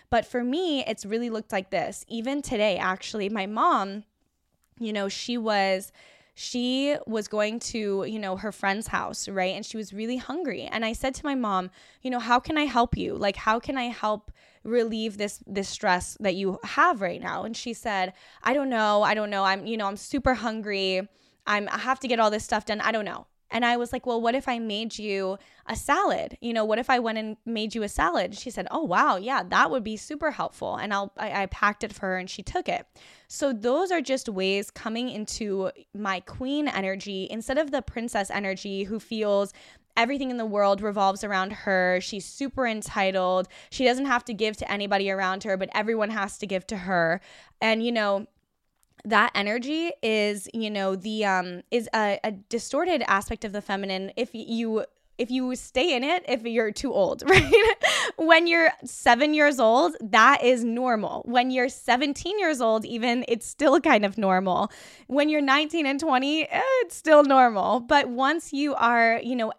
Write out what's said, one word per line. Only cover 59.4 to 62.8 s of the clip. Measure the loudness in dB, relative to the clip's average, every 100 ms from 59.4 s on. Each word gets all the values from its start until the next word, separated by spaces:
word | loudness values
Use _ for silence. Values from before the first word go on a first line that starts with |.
| 4 6
old, | 6 6 4 0
that | 2 8 8 8
is | 6 4
normal. | 2 0 0 0 -2 -6 0
When | 2 2
you're | 2 0
seventeen | -2 0 2 2 -2 -4 0
years | 0 2
old, | 2 2